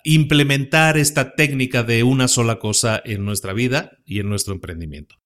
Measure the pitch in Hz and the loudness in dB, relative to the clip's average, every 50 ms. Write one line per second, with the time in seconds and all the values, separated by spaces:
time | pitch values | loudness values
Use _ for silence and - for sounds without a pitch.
0 | - 156 156 156 151 151 151 147 147 139 139 139 139 - - 160 160 160 156 156 | -2 2 4 4 4 4 2 2 2 2 2 0 0 0 2 2 4 4 4 2
1 | 147 147 - 143 131 131 - - 151 147 139 135 127 127 - 123 113 113 117 113 | 2 2 0 -2 -2 -2 0 0 0 0 0 -2 -2 0 0 -2 0 2 2 2
2 | 117 127 135 131 127 123 - 123 117 117 113 110 - 107 101 - - 117 107 - | 4 4 4 4 2 2 2 0 0 0 -2 -2 -4 -2 -2 0 0 0 -2 -2
3 | - 117 107 98 98 101 104 98 - 95 95 113 123 127 131 151 - - _ _ | -4 -6 -6 -4 -4 -4 -4 -6 -6 -6 -4 -2 -2 0 -2 -2 -4 -6 _ _
4 | _ - 135 104 101 101 104 101 - 101 98 95 - 87 85 80 82 78 73 73 | _ -8 -6 -6 -4 -4 -4 -4 -4 -6 -8 -8 -10 -12 -10 -10 -10 -12 -12 -14
5 | 73 _ _ _ _ | -18 _ _ _ _